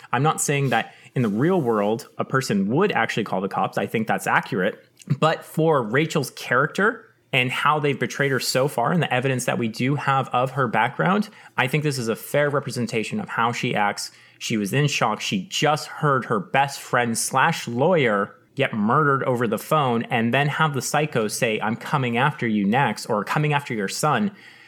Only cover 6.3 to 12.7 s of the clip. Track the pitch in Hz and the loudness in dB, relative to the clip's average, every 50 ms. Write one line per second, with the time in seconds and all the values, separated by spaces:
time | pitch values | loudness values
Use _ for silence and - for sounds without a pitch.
6.3 | - - - - 123 127 147 156 - - 196 226 - - - _ _ _ _ - | -8 -12 -4 0 2 2 2 0 0 0 0 0 0 -2 -14 _ _ _ _ -2
7.3 | - 127 123 127 - - - 143 151 156 147 143 135 101 123 110 - - 139 139 | 0 0 2 2 -2 0 2 2 2 2 2 0 0 0 -2 -4 -2 -2 0 0
8.3 | 135 120 - - - 131 135 - - 120 117 139 170 175 135 - 127 123 127 135 | 0 0 -2 0 0 0 0 0 0 0 0 2 2 2 0 2 0 0 0 0
9.3 | 131 123 - - 131 - 120 110 107 - 123 131 147 135 - 143 135 135 123 - | -2 0 -2 -2 -2 -2 -2 -4 -2 -2 -2 0 0 0 0 0 0 0 0 0
10.3 | - 123 127 135 131 139 131 113 101 110 113 127 135 - 156 170 196 214 208 - | 0 -2 -2 0 0 -2 -2 0 2 2 2 2 0 0 0 2 2 0 -2 -4
11.3 | - - - - - - 127 127 - 151 143 143 131 131 113 113 107 - - - | -8 -20 -20 -10 -2 -2 0 2 0 0 0 0 -2 0 -2 -2 -2 -4 -4 -2
12.3 | - 143 147 147 139 139 127 131 | 0 0 2 2 0 -2 -2 -2